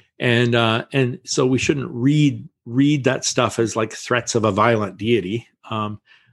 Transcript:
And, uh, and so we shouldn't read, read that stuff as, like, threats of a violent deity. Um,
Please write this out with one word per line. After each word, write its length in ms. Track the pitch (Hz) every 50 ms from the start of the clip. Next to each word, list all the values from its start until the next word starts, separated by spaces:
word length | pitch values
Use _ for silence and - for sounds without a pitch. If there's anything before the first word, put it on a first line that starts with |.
| _ _ _ -
And, 360 | 131 123 117 117 120 120 117
uh, 300 | 117 117 113 113 117 - - -
and 260 | 139 131 120 127 - -
so 220 | - - 147 131
we 100 | 127 131
shouldn't 340 | 123 - - 156 139 123 113
read, 560 | 117 117 120 139 151 151 147 143 120 113 120 - _ _ -
read 380 | 117 117 131 139 147 151 143 123
that 200 | 131 131 135 -
stuff 340 | - - 139 123 107 - -
as, 160 | 117 107 -
like, 180 | 113 110 107 -
threats 420 | - - - 123 120 117 - -
of 100 | 117 104
a 80 | 110 95
violent 460 | 101 107 120 117 107 104 95 - -
deity. 500 | 101 113 120 107 90 92 104 117 - _ _ _ - -
Um, 280 | 113 110 107 107 104 - _ _ _ _ _ _